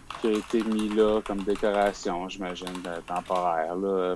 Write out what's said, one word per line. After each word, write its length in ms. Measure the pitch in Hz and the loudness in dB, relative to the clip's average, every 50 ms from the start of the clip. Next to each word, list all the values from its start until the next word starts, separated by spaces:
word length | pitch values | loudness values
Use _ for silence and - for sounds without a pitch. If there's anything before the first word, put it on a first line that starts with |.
| - - - - | -16 -14 -8 -2
qui 60 | - 113 | 0 0
a 40 | 107 | 0
été 280 | 107 101 - - 113 | 0 0 0 0 0
mis 280 | 107 113 110 107 107 107 | 2 2 0 0 0 0
là 300 | 104 107 107 107 107 110 104 | 4 4 4 6 4 2 0
comme 160 | - 104 - | -2 -4 -4
décoration, 880 | 147 - - - - 107 101 101 101 101 95 - - 104 90 87 90 92 | -2 -2 -2 0 2 2 2 4 4 2 2 0 -4 -4 -2 -2 -4 -6
j'imagine, 380 | - - 98 90 90 85 92 90 92 92 87 | -6 -6 -6 -6 -6 -8 -8 -8 -8 -8 -8
euh, 140 | 90 85 85 82 - | -6 -8 -8 -6 -6
temporaire, 680 | 87 87 87 - 95 90 90 87 85 80 78 82 87 | -4 -4 -2 0 0 2 2 2 2 2 0 0 0
là, 400 | 92 98 98 98 92 90 90 90 | 0 0 2 2 2 2 0 0